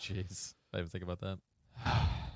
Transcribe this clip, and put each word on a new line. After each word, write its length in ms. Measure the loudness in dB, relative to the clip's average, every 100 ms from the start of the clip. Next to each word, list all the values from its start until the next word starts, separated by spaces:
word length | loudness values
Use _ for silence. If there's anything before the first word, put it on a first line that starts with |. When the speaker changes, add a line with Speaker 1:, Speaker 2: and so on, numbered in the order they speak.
Speaker 1:
Jeez. 540 | -2 -2 -2 -4 -6 -10 _
I 60 | -2
didn't 120 | -2
think 140 | -2 -4
about 160 | -2
that. 180 | -2 -4 -10 _ _ -4 2
Speaker 2:
<sighs> 240 | 6 6 4 -2